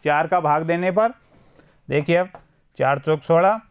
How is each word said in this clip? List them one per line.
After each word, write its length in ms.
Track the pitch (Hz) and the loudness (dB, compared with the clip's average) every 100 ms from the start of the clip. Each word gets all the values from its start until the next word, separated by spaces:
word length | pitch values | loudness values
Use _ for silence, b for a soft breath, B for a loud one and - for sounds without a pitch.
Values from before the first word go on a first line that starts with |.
चार 220 | 151 147 160 | 0 -2 0
का 140 | 180 | 0
भाग 220 | 156 151 | 0 -2
देने 260 | 165 170 175 | 0 -2 0
पर 200 | 175 226 247 b b b b b b - | 0 -2 -4 b b b b b b -4
देखिए 280 | 143 151 170 | -4 0 0
अब 120 | 185 - _ _ _ - | -2 -8 _ _ _ -4
चार 200 | 127 139 | -2 -2
चौक 240 | 139 156 | -2 -4
सोलह 380 | - 165 185 220 - | 2 2 2 0 -8